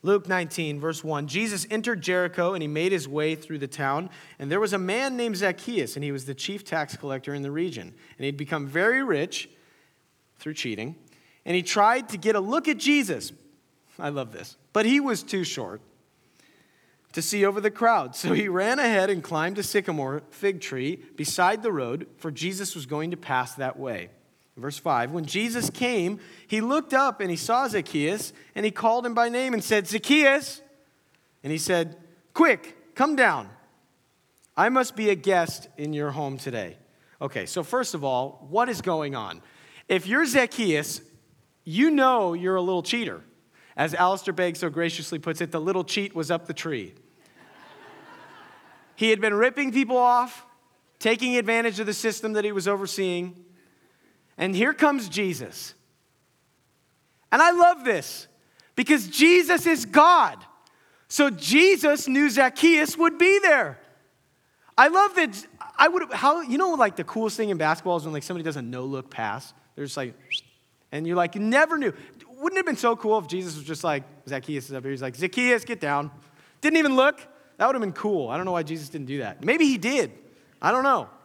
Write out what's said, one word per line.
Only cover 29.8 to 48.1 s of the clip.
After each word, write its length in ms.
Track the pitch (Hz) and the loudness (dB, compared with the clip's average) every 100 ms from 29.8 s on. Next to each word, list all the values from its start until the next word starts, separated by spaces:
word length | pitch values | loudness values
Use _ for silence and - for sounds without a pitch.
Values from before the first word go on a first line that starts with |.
| 180 | 0
"Zacchaeus." 720 | 214 - 294 285 277 277 - - _ _ _ _ _ _ _ | -6 2 6 6 4 -2 -16 -20 _ _ _ _ _ _ _
And 120 | 139 | -6
he 40 | 156 | -4
said, 380 | 156 180 165 160 - _ _ | 0 0 0 -6 -20 _ _
"Quick, 600 | - 320 208 - - _ | 4 4 4 -2 -20 _
come 220 | - 285 285 | -2 0 4
down. 340 | 233 143 98 - _ _ _ _ _ _ _ _ _ - | 2 2 -6 -18 _ _ _ _ _ _ _ _ _ 2
I 100 | 208 | 4
must 300 | 254 247 202 | 4 2 0
be 120 | 214 | 0
a 60 | 190 | 2
guest 540 | 190 185 165 - - - | 2 2 2 -6 -16 -10
in 160 | 151 | -6
your 180 | 151 147 | -4 -4
home 260 | 139 143 135 | -4 -6 -8
today." 400 | 139 120 90 85 _ _ _ _ | -8 -8 -8 -12 _ _ _ _
Okay, 240 | 143 120 98 | -8 -6 -6
so 180 | 180 | -6
first 320 | 160 247 247 170 | -4 -4 -4 -4
of 80 | |
all, 420 | 139 127 135 - 139 | -2 -2 -4 -10 -6
what 180 | 190 254 | -2 -2
is 140 | 214 | -2
going 340 | - 160 147 135 | -4 -4 -4 -8
on? 260 | 101 82 - _ - - - | -10 -12 -18 _ -20 -20 -2
If 180 | 185 170 | -2 2
you're 200 | 254 311 | 0 2
Zacchaeus, 760 | 269 240 - 214 151 151 - - _ _ _ _ _ | 2 2 0 0 0 -2 -10 -14 _ _ _ _ _
you 260 | - 170 302 | -8 2 4
know 440 | 294 262 247 190 | 6 4 4 2
you're 240 | 170 180 190 | 0 0 0
a 40 | |
little 220 | 180 180 | 0 -2
cheater. 400 | 170 240 202 87 - _ _ _ _ - | -2 -4 -4 -8 -16 _ _ _ _ -2
As 160 | 156 | -2
Alistair 400 | 165 180 190 - | 2 2 2 -2
Begg 240 | 175 180 170 | -2 -2 -2
so 120 | 175 | -6
graciously 480 | 147 165 165 151 160 | -2 -4 -4 -8 -8
puts 220 | 165 160 | -6 -6
it, 120 | 170 | -4
"The 100 | 165 | -4
little 240 | 160 185 170 | -2 -2 -2
cheat 280 | - 202 | -4 -4
was 160 | 165 151 | -6 -2
up 160 | 170 170 | -4 -4
the 80 | |
tree." 400 | 165 165 135 87 - _ _ _ _ - - - - - - - | -10 -6 -8 -8 -16 _ _ _ _ -20 -20 -20 -20 -20 -20 -20